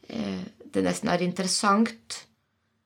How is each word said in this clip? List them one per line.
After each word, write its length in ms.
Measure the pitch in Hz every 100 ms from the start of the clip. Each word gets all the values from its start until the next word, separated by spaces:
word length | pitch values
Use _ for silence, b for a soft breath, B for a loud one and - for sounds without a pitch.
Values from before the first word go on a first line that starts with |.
| -
eh, 340 | - 202 190 185 - -
det 100 | 196
nesten 260 | 185 180 -
er 160 | 175 175
interessant, 1000 | 180 185 - 208 202 226 - _ - - _ _ _ _ _